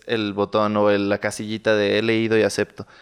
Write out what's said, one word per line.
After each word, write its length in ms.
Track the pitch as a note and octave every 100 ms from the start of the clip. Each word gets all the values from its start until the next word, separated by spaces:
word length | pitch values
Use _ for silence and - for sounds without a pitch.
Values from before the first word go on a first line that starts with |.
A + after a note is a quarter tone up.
| -
el 280 | A2+ G#2
botón 440 | G2 G2+ G#2+ G#2+ G#2
o 140 | G#2
el, 180 | G2+ G2+
la 80 | G2+
casillita 580 | G#2+ - G#2+ A2 A2 G#2+
de 220 | G2+ G#2
"he 60 |
leído 340 | A2+ A2+ A2+ A2
y 60 |
acepto". 420 | G2+ - G#2 - - -